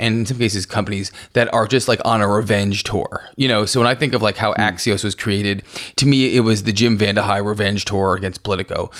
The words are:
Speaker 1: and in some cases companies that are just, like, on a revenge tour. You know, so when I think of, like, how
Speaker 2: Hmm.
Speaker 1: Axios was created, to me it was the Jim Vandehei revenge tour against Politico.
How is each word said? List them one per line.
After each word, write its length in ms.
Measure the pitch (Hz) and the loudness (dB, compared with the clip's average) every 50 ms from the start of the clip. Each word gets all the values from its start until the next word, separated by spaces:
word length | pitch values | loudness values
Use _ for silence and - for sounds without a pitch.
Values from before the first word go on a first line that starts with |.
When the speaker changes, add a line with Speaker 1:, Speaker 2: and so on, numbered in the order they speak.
Speaker 1:
and 140 | 113 113 110 | -2 0 0
in 100 | 117 110 | 0 -2
some 100 | 104 131 | -2 -2
cases 300 | 120 120 107 101 98 92 | 0 0 0 0 -2 -6
companies 460 | - - 113 98 101 104 98 95 - - - - - | -4 -4 -4 -2 -2 -4 -6 -6 -8 -12 -16 -10 -2
that 180 | - 120 120 - - | 0 0 0 2 2
are 140 | 117 107 110 | 0 0 2
just, 180 | 131 127 - | 2 0 2
like, 140 | - 113 - - | 2 0 0 2
on 160 | - 113 110 | 0 2 2
a 80 | 104 101 | 2 2
revenge 540 | 101 107 107 101 107 101 101 101 98 98 | 2 0 0 0 0 0 0 0 -2 -2
tour. 420 | - - - 95 - - - - - - - | -4 -4 -4 -4 -4 -4 -8 -12 -14 -10 -4
You 100 | 117 135 | -2 0
know, 200 | 131 113 107 104 | 0 2 0 0
so 140 | 101 - 127 | 0 2 2
when 60 | 117 | 2
I 80 | 120 131 | 2 2
think 200 | 120 147 131 123 | 0 0 0 0
of, 60 | 113 | 0
like, 160 | 107 104 95 | 0 0 0
how 160 | - 113 104 | 0 -2 -2
Speaker 2:
Hmm. 80 | - - | 0 0
Speaker 1:
Axios 440 | 104 107 92 - - 117 101 95 - | 0 0 -2 -2 -2 -2 0 0 -2
was 100 | 104 95 | -4 -4
created, 480 | - - 110 98 101 104 101 98 98 - - - - - - - | -4 -2 -2 0 0 0 0 -2 -4 -6 -12 -14 -14 -14 -8 -2
to 100 | - 131 | 2 4
me 300 | 143 143 131 131 127 - | 4 4 4 4 4 4
it 40 | 127 | 4
was 240 | 113 113 110 101 98 | 4 4 2 2 0
the 80 | 113 | -2
Jim 260 | 101 101 120 120 113 98 | 0 2 2 2 4 2
Vandehei 440 | 107 101 98 104 98 98 101 101 | 2 2 2 0 0 0 0 0
revenge 420 | 101 104 107 104 104 98 104 98 - | 0 -2 -2 0 0 0 -2 -2 -4
tour 320 | - 101 98 95 95 90 | -2 -2 0 0 0 0
against 260 | 92 98 92 90 - | 0 -4 -6 -8 -6
Politico. 480 | - 104 98 90 95 - 85 - 90 - - | -4 -4 -4 -4 -4 -4 -4 -6 -6 -8 -10